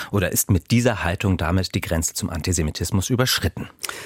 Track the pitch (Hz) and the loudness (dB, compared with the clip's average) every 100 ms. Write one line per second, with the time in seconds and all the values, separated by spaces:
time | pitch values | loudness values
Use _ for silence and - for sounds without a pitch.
0 | - 101 87 - - 92 - 117 120 104 | -2 0 0 0 2 2 4 4 4 2
1 | 85 92 98 90 82 95 92 98 - 82 | -2 0 0 0 2 0 0 -4 -2 -2
2 | 82 - 87 80 92 90 78 - - 98 | -2 -4 -6 -4 -2 0 0 -2 -2 0
3 | - 123 127 - - - - - - - | 0 2 2 2 -2 -4 -14 -8 -8 -8